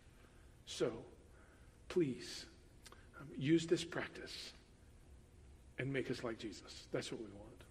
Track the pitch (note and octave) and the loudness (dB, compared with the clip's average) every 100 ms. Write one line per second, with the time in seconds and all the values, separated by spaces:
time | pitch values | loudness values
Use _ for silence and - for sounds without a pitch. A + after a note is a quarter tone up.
0 | - - - - - - - - C3+ A2+ | -18 -18 -18 -18 -18 -16 -6 4 4 2
1 | - - - - - - - - - F#3 | -8 -14 -18 -18 -18 -18 -18 -18 2 6
2 | C#3+ A#2 - - - - - - - - | 6 4 -4 -6 -8 -14 -18 -16 -16 -16
3 | - - C#3 - C#3 E3 - E3+ - C3+ | -14 -12 -8 2 8 8 10 4 6 0
4 | - - - - - - - - - - | 0 -4 -8 -6 -8 -10 -18 -18 -18 -18
5 | - - - - - - - - C3+ C3+ | -16 -18 -18 -18 -16 -16 -10 0 4 4
6 | B2+ B2 A#2+ A2 A2 F2+ - - - C3+ | 4 2 2 0 -4 -6 -10 -12 0 0
7 | - C3+ G#2 G2+ G#2+ A#2+ - | 0 -4 -4 -8 -12 -14 -16